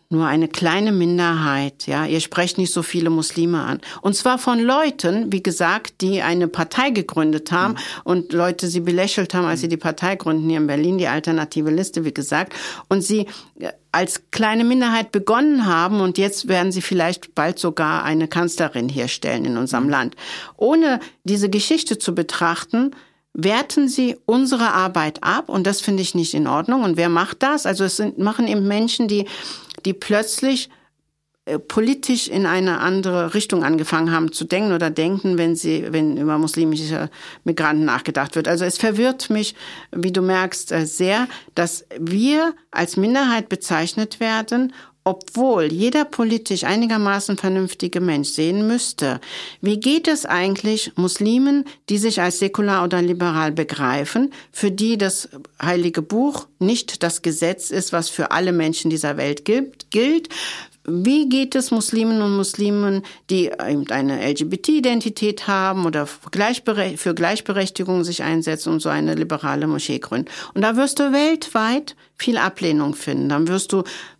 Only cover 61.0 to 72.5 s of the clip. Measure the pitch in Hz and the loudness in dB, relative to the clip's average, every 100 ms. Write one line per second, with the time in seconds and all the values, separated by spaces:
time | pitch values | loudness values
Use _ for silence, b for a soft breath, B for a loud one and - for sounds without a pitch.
61 | 196 294 277 262 262 269 254 226 214 226 | 4 4 4 2 2 0 0 0 0 0
62 | 226 220 208 202 196 - 208 208 202 196 | 2 2 2 2 0 0 0 2 2 0
63 | 196 B - 185 170 - 95 143 - 131 | -4 B -2 0 0 -2 -2 -2 -2 -2
64 | 135 135 120 143 156 185 - 311 247 233 | 0 0 -2 -2 -2 -2 2 2 2 0
65 | 220 208 214 208 - 196 190 190 170 156 | -2 -2 -2 -2 -2 0 0 0 0 0
66 | 143 - - 185 208 247 - 208 190 156 | -4 -8 -6 -2 0 0 -2 0 -2 -2
67 | 190 170 170 214 - 196 185 - 185 185 | -2 0 0 0 -2 -2 -2 -2 -2 0
68 | 170 175 143 165 160 156 160 160 156 147 | 0 -2 0 0 0 -4 -2 -2 0 0
69 | 156 156 160 151 147 139 151 147 - 127 | 0 0 -2 -2 -2 -2 0 -2 -2 -6
70 | - 117 131 B B - 214 226 269 - | -4 -4 -4 B B -2 0 2 2 2
71 | 285 277 302 320 - 226 220 254 294 b | 2 2 2 0 0 0 0 0 -4 b
72 | b - - 226 185 | b -6 0 2 0